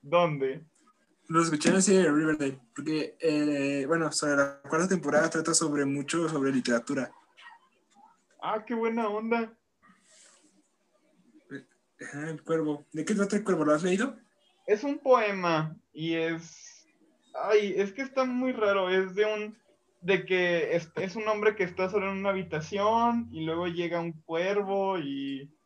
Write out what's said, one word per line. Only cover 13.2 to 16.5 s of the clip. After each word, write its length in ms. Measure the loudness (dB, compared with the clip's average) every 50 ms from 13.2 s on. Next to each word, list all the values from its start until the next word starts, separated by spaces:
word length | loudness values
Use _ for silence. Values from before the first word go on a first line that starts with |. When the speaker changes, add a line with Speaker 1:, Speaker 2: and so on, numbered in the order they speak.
| 0 2 0
Speaker 2:
El 80 | -2 0
Cuervo? 200 | 0 0 2 4
¿Lo 80 | 4 4
has 100 | 4 4
leído? 320 | 0 0 0 0 -4 -6 -10 -20 _ _ _ _ _ _ _ _
Speaker 1:
Es 180 | -2 -2 0 0
un 140 | -4 -4 -4
poema 760 | 4 4 4 6 6 2 -2 0 0 2 2 2 0 -2 -6 -12 _ _ _
y 220 | -8 -4 -2 0
es... 680 | 0 0 -2 -2 -4 -8 -14